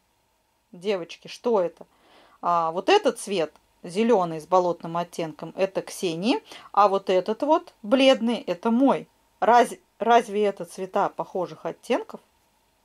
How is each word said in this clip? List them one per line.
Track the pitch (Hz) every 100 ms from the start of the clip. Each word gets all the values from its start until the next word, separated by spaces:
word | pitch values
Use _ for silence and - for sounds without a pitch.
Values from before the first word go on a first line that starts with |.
| _ _ _ _ _ _ _
Девочки, | 180 185 196 170 - -
что | - 247 220
это? | 175 - - _ _ _ _ _
А | - 170 165
вот | 165 -
этот | 403 311 -
цвет, | - 190 151 _ _ _
зелёный | 170 175 233 220 175 160
с | 151
болотным | 185 180 170 170 165
оттенком, | 175 - 165 156 165 160
это | 190 180
Ксении, | 165 - 185 160 202 427 - - -
а | - 202
вот | 190 190
этот | 185 180 220
вот | 285 330 349 _
бледный, | 202 254 269 254 226 220
это | - 175 226
мой. | 233 269 170 160 _ _ -
Раз-, | 190 240 240 196 _ -
разве | 226 233 233 202 208
это | 196 170
цвета | - 185 202 170
похожих | - 165 196 175 156 170
оттенков? | - - 277 440 208 _ _ _ _ _ _